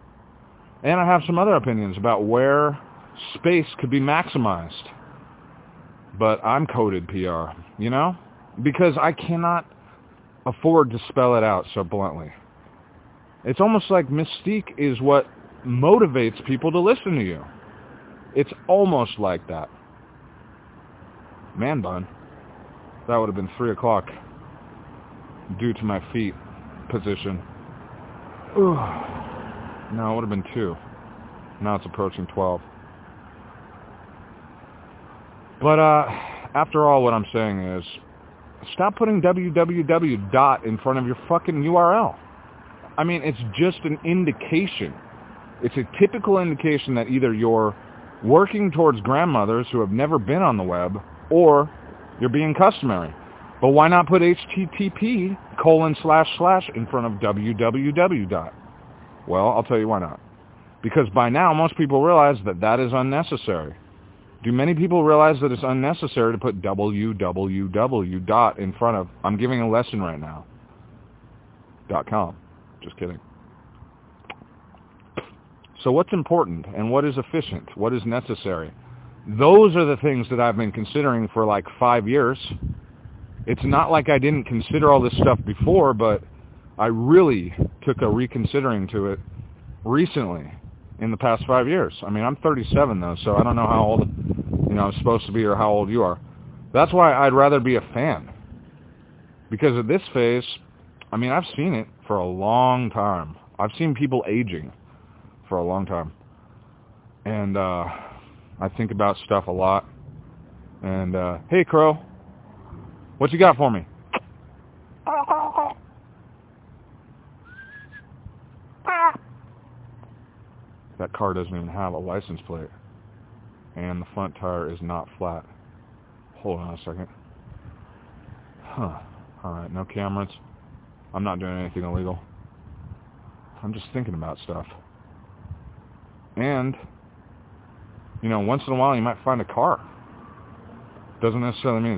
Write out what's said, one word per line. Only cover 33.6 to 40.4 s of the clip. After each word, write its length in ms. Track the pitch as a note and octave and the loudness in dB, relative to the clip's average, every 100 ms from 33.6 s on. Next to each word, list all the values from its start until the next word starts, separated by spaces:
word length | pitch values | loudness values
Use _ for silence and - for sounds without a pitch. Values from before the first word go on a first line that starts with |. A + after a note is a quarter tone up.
| - - - - - - - - - - - - - - - - - - - - | -20 -20 -20 -20 -20 -20 -20 -20 -20 -20 -20 -20 -20 -20 -20 -20 -20 -20 -20 -2
But, 180 | D3+ D#3 | 2 6
uh, 280 | D#3 D3+ C3 G2+ - - - | 6 4 2 -6 -12 -16 -6
after 320 | D3 D#3 D3+ D3+ | -2 0 2 4
all, 140 | C#3 | 6
what 80 | B2 | 4
I'm 140 | A2+ G2+ | 0 -2
saying 280 | A#2 G#2+ G2 | -4 -2 -4
is, 240 | F#2 F2+ - - - - - - - - - | -6 -8 -10 -18 -20 -20 -20 -20 -20 -20 -16
stop 240 | - G3 G3+ | -2 -2 0
putting 240 | A3 G#3 | 0 2
W 300 | F3 F#3 F3+ | 2 2 0
W 320 | E3 E3+ F3 | 0 0 0
W 340 | D3+ E3 D#3+ A2+ G2 | 2 2 2 -2 0
dot 320 | C3 | 4